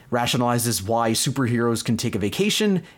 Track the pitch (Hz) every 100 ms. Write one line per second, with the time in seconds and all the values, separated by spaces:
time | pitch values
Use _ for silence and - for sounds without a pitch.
0 | - 120 120 127 120 120 117 95 98 113
1 | 117 110 139 135 117 120 120 113 - 110
2 | 120 104 101 - 208 - 214 185 -